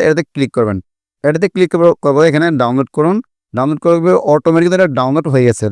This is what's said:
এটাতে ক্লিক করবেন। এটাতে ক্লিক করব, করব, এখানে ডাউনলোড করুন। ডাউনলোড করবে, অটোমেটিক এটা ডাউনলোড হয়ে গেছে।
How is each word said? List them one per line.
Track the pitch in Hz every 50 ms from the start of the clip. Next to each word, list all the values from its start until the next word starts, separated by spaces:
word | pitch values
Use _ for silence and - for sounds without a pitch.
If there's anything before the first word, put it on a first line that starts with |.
| -
এটাতে | - 156 156 160 - -
ক্লিক | 143 135 117 - -
করবেন। | 117 107 104 95 - _ _ _ _ _ _ _ -
এটাতে | 143 151 160 180 190 -
ক্লিক | 185 180 170 -
করব, | 175 170 175 160 - -
করব, | 143 139 143 156 165
এখানে | 143 151 160 170 160 135
ডাউনলোড | 123 117 123 135 135 - -
করুন। | 156 151 165 190 214 - _ _ _ _ _ -
ডাউনলোড | 117 127 143 156 147 -
করবে, | 170 170 165 165 180 185 190 - - 147
অটোমেটিক | 151 - 165 165 165 170 180 180
এটা | 185 190 170 135 127
ডাউনলোড | 127 131 139 156 165 165 135
হয়ে | 131 127 120
গেছে। | 110 - - 107